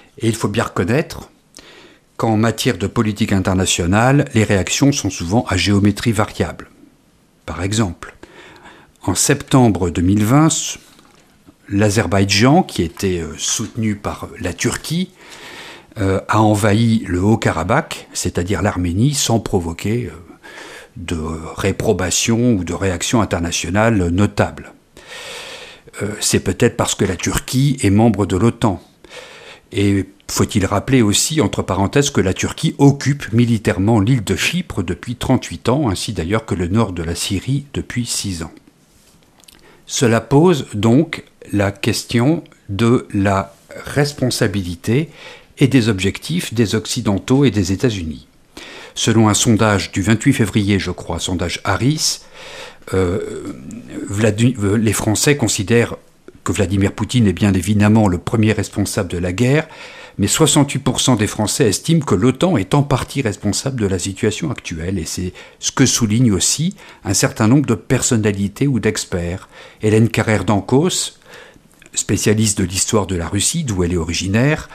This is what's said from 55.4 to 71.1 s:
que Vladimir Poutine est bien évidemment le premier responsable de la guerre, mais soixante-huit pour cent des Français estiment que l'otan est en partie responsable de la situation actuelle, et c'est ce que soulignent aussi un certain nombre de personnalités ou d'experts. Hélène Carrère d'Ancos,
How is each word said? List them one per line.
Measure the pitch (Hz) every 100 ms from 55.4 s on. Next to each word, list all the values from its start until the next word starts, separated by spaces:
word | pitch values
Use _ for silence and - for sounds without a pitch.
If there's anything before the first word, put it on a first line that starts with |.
| 107 - 95 117 107 - _ _ - -
que | -
Vladimir | - 92 98 101
Poutine | - 104 123 104
est |
bien | 85 104
évidemment | 95 90 104 104 110 104
le | 85
premier | - 110 110
responsable | 104 95 - 98 - 87
de | 90
la | 90
guerre, | 92 123 151 - - - - - -
mais | 98
soixante-huit | - 156 151 139 127
pour | 131 113
cent | - 113
des | 104
Français | - 104 - 117
estiment | 92 - 165 -
que |
l'otan | - 123 127 175 135
est | 95 147
en |
partie | 143 135 - 139
responsable | 110 95 104 - 135 127
de | 98
la | 92
situation | 98 95 110 - 147
actuelle, | - - 80 85 98
et | 80
c'est | - 90 - - -
ce | -
que | - 127
soulignent | - 110 110 123
aussi | 90 - - 170 - - -
un | 101 98
certain | 131 - 110
nombre | 143 123
de | 113
personnalités | - 127 - 117 107 98 101 - 143
ou | 117
d'experts. | 107 - - 90 85 95 - - - -
Hélène | 107 110 113
Carrère | 123 113 104 92
d'Ancos, | 101 - 127 175 - -